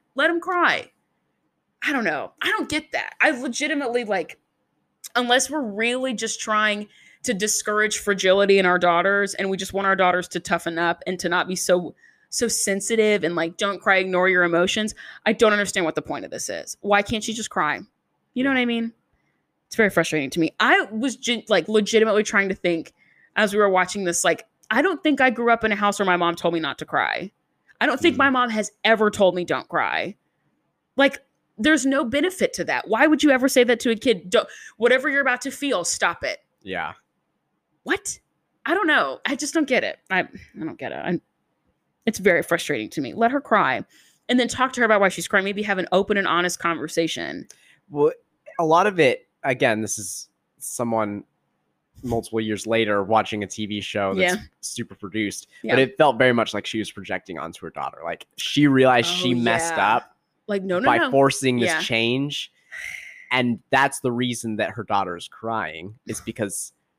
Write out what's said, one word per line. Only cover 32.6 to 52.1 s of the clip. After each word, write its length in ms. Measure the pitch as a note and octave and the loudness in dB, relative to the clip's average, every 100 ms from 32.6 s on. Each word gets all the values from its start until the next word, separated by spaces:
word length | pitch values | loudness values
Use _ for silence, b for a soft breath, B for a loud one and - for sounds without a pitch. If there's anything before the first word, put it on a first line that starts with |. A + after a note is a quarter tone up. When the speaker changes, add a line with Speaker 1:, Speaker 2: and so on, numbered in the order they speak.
Speaker 1:
that. 240 | E3+ B2+ - | -4 -4 -2
Why 180 | A3 D4+ | 2 4
would 160 | D4+ | 6
you 80 | D4+ | 4
ever 180 | C4 C4 | 4 4
say 140 | C4 | 4
that 160 | A#3+ A#3+ | 4 2
to 100 | B3+ | 0
a 60 | A3 | 0
kid? 320 | C4+ C#4 F3+ | 0 0 2
"Don't, 180 | A3+ - B B - | 0 0 B B -2
whatever 320 | A#3+ B3+ D4 | 2 2 2
you're 120 | C#4 | 0
about 200 | C4+ B3 | 0 -2
to 80 | C#4 | -6
feel, 340 | B3+ C#4+ G3+ | -6 -4 -2
stop 380 | E3+ - F#3 E3 | -2 -2 -2 -2
it." 160 | B2+ F2+ _ _ | -6 -8 _ _
Speaker 2:
Yeah. 300 | G2 F2+ D#2 F#2+ _ _ _ _ _ _ _ _ | -10 -8 -8 -12 _ _ _ _ _ _ _ _
Speaker 1:
What? 360 | - F4+ - - _ _ _ _ - | -6 -6 -6 -14 _ _ _ _ -2
I 80 | |
don't 120 | F4+ F4+ | 0 2
know. 340 | C#4+ C#3+ C3 G3+ | 2 0 -4 -6
I 100 | C4+ | -6
just 160 | D4 | -2
don't 140 | E4 D4 | -2 0
get 160 | A#3 | 0
it. 140 | G2+ - _ | 0 -6 _
I, 100 | F#3 | -2
I 440 | - - - - | -2 -8 -20 -12
don't 140 | D#3+ - | -10 -10
get 140 | B2+ | -10
it. 40 | C2+ | -8
I'm, 240 | D2 D#3+ - _ _ _ _ _ _ _ - | -4 -4 -6 _ _ _ _ _ _ _ -6
it's 120 | - | 0
very 240 | F#3+ E3+ | 2 2
frustrating 460 | - E3 - C3+ G#2+ | 2 -4 -2 -4 -4
to 100 | - | -6
me. 120 | C3 | -6
Let 180 | - A#3 | 0 0
her 100 | C#4 | 0
cry 440 | - G#3+ C#3+ B2 - b b b - | 2 2 2 0 -6 b b b -2
and 120 | B3 | 0
then 80 | A#3+ | 0
talk 240 | - B3+ | 0 -2
to 60 | B3 | 0
her 40 | |
about 160 | A3+ G#3 | 2 4
why 80 | F#3+ | 4
she's 180 | F3+ - | 0 0
crying. 160 | G3+ | 0
Maybe 180 | G3 G3+ | 0 -4
have 160 | G#3 F#3+ | -2 -2
an 100 | - | 0
open 240 | F#3 G3 G3+ | 0 2 0
and 100 | F#3 | 0
honest 320 | E3 F3+ - | 0 0 -2
conversation. 880 | E3+ D#3+ D3+ - E3 - D2+ E2 - b b b _ | -4 -4 -4 -2 -2 -4 -8 -10 -14 b b b _
Speaker 2:
Well, 220 | D3 D3+ - _ _ - - | 0 0 0 _ _ -14 -4
a 60 | |
lot 220 | D#3+ E3 G3+ | 2 4 4
of 120 | F3+ | 4
it, 300 | C#3 A2+ - _ | 2 2 -6 _
again, 400 | C#3+ B2 C3 A2 | -4 0 2 2
this 160 | G#2+ - | -2 -6
is 300 | G2 - - _ _ _ | -8 -12 -16 _ _ _
someone 640 | - - A#2+ A2+ G#2+ G2+ - _ _ _ _ _ _ - | -14 -6 -2 -2 -2 -6 -12 _ _ _ _ _ _ -14
multiple 380 | B2 | -4